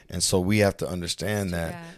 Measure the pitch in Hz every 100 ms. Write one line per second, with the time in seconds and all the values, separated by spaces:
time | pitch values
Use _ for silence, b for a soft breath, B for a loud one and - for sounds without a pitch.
0 | - 90 - 95 90 107 101 - 65 90
1 | 85 - 95 104 98 87 82 - -